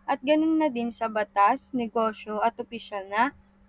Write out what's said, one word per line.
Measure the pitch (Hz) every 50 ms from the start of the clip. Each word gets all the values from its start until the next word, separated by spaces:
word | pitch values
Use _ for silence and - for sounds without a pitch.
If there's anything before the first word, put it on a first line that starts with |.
| _
at | - 277 -
ganun | 262 285 311 311 320 320 320 311
na | 311 294
din | 240 233 233 233 -
sa | - 226 220
batas, | 214 214 202 - _ 202 202 214 262 269 - - -
negosyo | 240 233 214 - 233 220 220 214 - - 214 214 202 214
at | 233 - 247
opisyal | 233 - 233 220 - - 214 196 190 196
na | 202 220 254 285 - - _ _ _ _ _